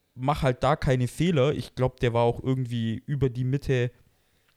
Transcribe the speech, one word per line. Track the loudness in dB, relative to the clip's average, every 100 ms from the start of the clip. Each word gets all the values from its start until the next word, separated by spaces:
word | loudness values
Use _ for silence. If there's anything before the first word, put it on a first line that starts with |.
| _
mach | -6 -2 0
halt | 0 2
da | 0 2
keine | 2 2 0
Fehler. | 0 0 4 2
Ich | 0 -6
glaub, | -2 -2 0
der | 0
war | 2
auch | 0 0
irgendwie | -2 -2 -2 -2 -2 -4
über | -4 -2 -2
die | 0
Mitte | -2 -2 0 0 -2 _ _ _ _ _ _